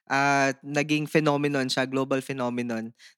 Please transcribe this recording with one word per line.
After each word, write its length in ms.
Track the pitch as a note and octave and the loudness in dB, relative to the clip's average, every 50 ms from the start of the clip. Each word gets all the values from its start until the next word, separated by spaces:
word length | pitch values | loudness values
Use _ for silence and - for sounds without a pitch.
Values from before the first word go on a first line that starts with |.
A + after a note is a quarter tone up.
| _ | _
At 560 | - C3+ C3+ C#3 C#3+ C#3 C#3 C3+ C3+ C3 - | -2 0 2 4 4 4 4 2 2 0 -4
naging 480 | - C#3+ D3 D3 D3 D3+ D3+ D3+ D3+ - | -8 -4 -2 -2 0 2 0 0 0 2
phenomenon 560 | - D#3+ D#3 D3 C#3+ C#3+ D3 C#3+ C#3+ C3+ C3 | 2 2 4 4 2 2 0 0 0 0 -2
siya, 160 | B2+ - C3+ | 0 0 -2
global 400 | C3 C3 B2+ C3+ C3+ C#3 C#3 C3+ | -2 0 -2 -2 0 0 -2 -2
phenomenon 720 | - - C3+ C3 B2 B2 A#2+ A#2+ A#2+ A#2+ A2+ A2+ A2+ A#2 - _ - - _ | -2 -4 -6 -4 -4 -4 -2 -4 -4 -4 -4 -6 -6 -8 -12 _ -20 -20 _